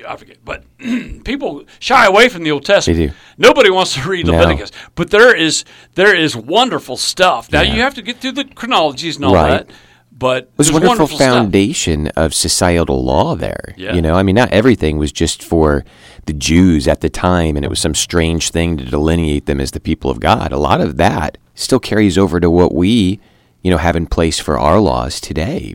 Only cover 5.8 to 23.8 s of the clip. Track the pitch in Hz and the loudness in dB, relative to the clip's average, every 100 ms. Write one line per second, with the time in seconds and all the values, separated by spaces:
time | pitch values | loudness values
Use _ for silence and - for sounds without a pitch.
5.8 | - - 202 180 156 120 113 208 254 147 | -8 2 2 4 0 -2 -2 0 0 -2
6.8 | - 123 - - 185 120 - 151 190 220 | -8 -8 -4 0 2 0 -2 0 0 0
7.8 | 262 277 202 247 262 262 269 - 233 214 | -2 -4 -12 -8 -8 -8 -10 -10 -2 0
8.8 | 151 131 165 143 139 90 151 147 - - | 0 -2 -8 -4 2 2 2 0 -4 -20
9.8 | _ _ _ - 127 127 - - 147 156 | _ _ _ -4 -2 -2 -4 -2 0 2
10.8 | 190 233 147 - 135 123 107 92 101 170 | 2 2 0 2 2 2 2 2 0 -2
11.8 | 92 76 76 - 80 - 80 - 90 85 | -2 -2 -2 -2 -2 -2 -2 0 2 2
12.8 | 76 67 64 71 147 101 50 50 - - | 0 0 0 0 0 -2 -6 -8 -14 -14
13.8 | 95 90 80 87 98 101 127 98 127 101 | -6 -2 0 2 2 2 2 4 4 2
14.8 | 78 76 73 - 80 - - 82 78 71 | 0 -2 -4 -2 -4 -4 -2 2 2 0
15.8 | - - - - - 73 65 85 92 78 | -4 -18 -20 -16 -10 -6 0 4 4 4
16.8 | 65 73 78 - 90 90 80 73 73 - | 2 0 -2 -2 0 0 0 -2 -4 -4
17.8 | 82 78 - 87 82 82 - 85 85 78 | -4 -4 -2 0 0 -2 -4 -2 -2 -4
18.8 | 64 73 80 85 80 71 - 69 67 - | -4 -2 0 0 0 -2 -2 -4 -4 -6
19.8 | - 80 69 58 82 117 - 67 73 135 | -6 -4 -4 -2 0 0 -2 -2 0 0
20.8 | 87 65 92 127 78 - _ - - 131 | -2 0 0 0 -6 -8 _ -10 -2 -2
21.8 | - 104 104 87 98 87 85 87 87 76 | 0 2 2 2 2 2 2 4 2 2
22.8 | 92 120 92 107 _ _ _ _ 92 87 | 2 2 0 -2 _ _ _ _ -2 0